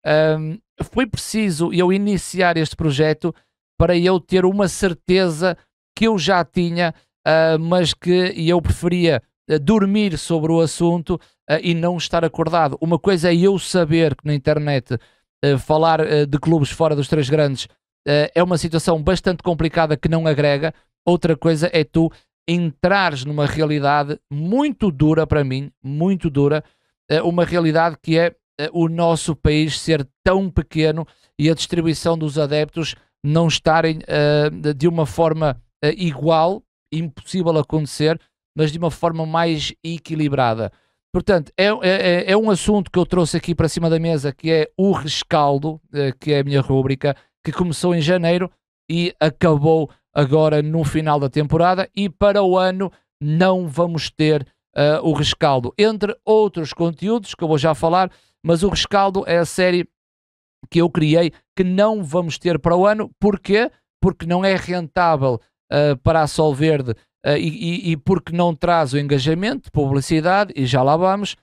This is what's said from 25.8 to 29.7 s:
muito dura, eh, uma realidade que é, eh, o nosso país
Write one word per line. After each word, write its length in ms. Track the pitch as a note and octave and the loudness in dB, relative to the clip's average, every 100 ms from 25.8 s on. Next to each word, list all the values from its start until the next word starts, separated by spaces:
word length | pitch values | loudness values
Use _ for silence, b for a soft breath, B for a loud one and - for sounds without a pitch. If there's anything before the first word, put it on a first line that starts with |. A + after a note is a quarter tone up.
muito 460 | C3 D3 F3+ F#3+ E3+ | -8 -2 0 0 -2
dura, 340 | C#3 C#3+ D3+ - _ _ _ - | 0 2 0 -6 _ _ _ -4
eh, 120 | D#3 | -2
uma 220 | E3+ F3 | 0 0
realidade 520 | E3 F3 E3 D#3 E3 D3+ | 0 2 2 2 0 -2
que 160 | - D#3+ | -2 0
é, 160 | E3+ - _ - | 0 -4 _ -10
eh, 100 | D3 | -6
o 160 | E3+ E3 | -2 -2
nosso 480 | E3 E3+ D#3+ - | 2 0 0 -2
país 440 | D3 D#3 D3+ D#3 | -2 0 2 0